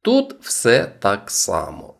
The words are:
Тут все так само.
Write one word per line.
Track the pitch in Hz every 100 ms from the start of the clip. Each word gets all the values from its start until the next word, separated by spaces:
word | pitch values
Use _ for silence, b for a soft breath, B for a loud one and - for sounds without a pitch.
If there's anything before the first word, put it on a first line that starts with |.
Тут | - 269 269 -
все | - - 120 127 165 -
так | 98 101 -
само. | - - 82 76 78 80